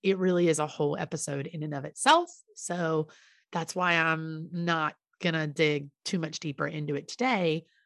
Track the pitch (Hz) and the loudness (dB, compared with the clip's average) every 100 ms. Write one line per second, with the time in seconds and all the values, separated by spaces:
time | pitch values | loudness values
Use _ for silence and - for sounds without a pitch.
0 | 190 190 185 175 175 151 151 - 147 151 | 0 2 2 4 4 4 0 0 -2 0
1 | 165 156 - 143 139 156 151 143 147 - | -4 -6 -6 -6 -6 -8 -6 -6 -8 0
2 | 269 320 349 - _ - - 175 165 160 | 4 4 4 -8 _ -16 -6 -2 0 0
3 | 156 - _ _ _ 170 165 180 180 170 | -2 -10 _ _ _ -6 -4 0 2 4
4 | 160 160 160 160 160 170 170 165 151 - | 4 0 -2 -8 -8 -4 0 0 0 -4
5 | _ _ 175 160 151 139 156 147 143 - | _ _ -2 0 -2 2 2 2 -4 -10
6 | - 185 156 - 160 139 143 156 151 143 | -4 -2 -2 -4 -8 -4 -4 -4 -4 -4
7 | 156 - 254 220 170 160 - _ | -6 -4 0 2 2 0 -4 _